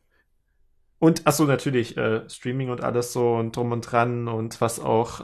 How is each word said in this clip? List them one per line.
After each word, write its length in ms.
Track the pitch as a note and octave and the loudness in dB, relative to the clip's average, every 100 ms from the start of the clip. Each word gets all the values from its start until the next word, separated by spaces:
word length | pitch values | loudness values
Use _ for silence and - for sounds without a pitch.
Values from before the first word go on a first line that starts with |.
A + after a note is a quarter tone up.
| _ _ _ _ _ _ _ _ _ _ | _ _ _ _ _ _ _ _ _ _
Und, 220 | D#3+ E3 | 4 4
ach 80 | - | 2
so, 120 | C#3+ | 2
natürlich, 520 | D3+ C3 C#3+ B2+ A2+ - | 2 2 0 0 0 -2
äh, 320 | A#2 A2 - | -2 -2 -4
Streaming 420 | - B2+ C3 B2+ | -10 -6 -4 -4
und 140 | B2 | -4
alles 280 | B2 A#2+ A#2+ | -2 -2 -2
so 220 | B2+ A#2+ | 0 2
und 220 | A#2 A2+ A#2 | 2 0 -2
drum 160 | A#2+ | -2
und 80 | A#2 | -2
dran 480 | A2+ A#2+ A#2+ A#2+ A#2 | 0 0 2 0 -4
und 320 | A2+ A2+ - | -4 -6 -2
was 180 | A#2 - | -2 -2
auch, 420 | B2+ A2+ A#2 - | 0 0 0 -4